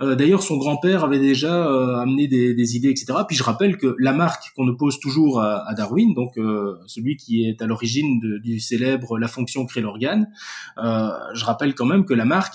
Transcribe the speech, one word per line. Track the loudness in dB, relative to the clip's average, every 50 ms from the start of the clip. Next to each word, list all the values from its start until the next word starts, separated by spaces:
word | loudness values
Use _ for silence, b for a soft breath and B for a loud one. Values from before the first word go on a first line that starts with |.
Euh, | -2 0 2
d'ailleurs, | 4 4 4 4 4 2
son | 0 -2
grand-père | -2 0 -2 -2 0 2 2 2 2 2
avait | 2 2 4
déjà, | 4 4 4 2 2 0 0 0 2 2
euh, | 2 2 2 0 0
amené | 0 0 0 0 2 2
des, | 2 2 2 4 4 2
des | 2 2 0 0
idées, | 0 2 2
et | 2
cetera. | 0 -2 -2 -2 -2 -2
Puis | 0 -2
je | -2 0
rappelle | 0 0 2 2 2 2
que | 2 0 0 2 2
Lamarck, | 2 2 4 4 2 0 0 -4 -10 -14 -6
qu'on | -2 0 0
oppose | 0 2 0 0 0 -2
toujours | -4 -2 2 4 4 4 4 2 2
à, | 0 0 -2 -4 -6
à | -4
Darwin, | -4 -4 0 2 2 4 4 4
donc, | 2 -2 -4 -4 -4
euh, | -2 -2 -2 -2 -2 -4 -6 -10 -14
celui | -16 -12 -6 -4 -4 -4 -4
qui | -4 -2 0 0 0
est | 0 -2 -4
à | -4
l'origine | -4 -4 -4 -4 -2 -2 -2 0 0 0 0
de, | 0 -2 -4 -6
du | -6 -6 -6 -6
célèbre | -4 -4 -2 0 0 0 0 -2 -4 -4 -4 -4
La | -4 -4
fonction | -4 -6 -6 -6 -4 -6 -6
crée | -6 -4 -6 -6
l'organe, | -6 -6 -6 -4 -2 0 0 0 0 B B B B B B B B B -6 -4
euh, | -2 0 0 -2 -2 -4 -8 -10 -10 -10
je | -6 -4
rappelle | -4 -2 0 -2 -2 -2
quand | 0 0
même | 2 2 2 2
que | 2 2
Lamarck | 2 2 2 2 2 0 -2 -8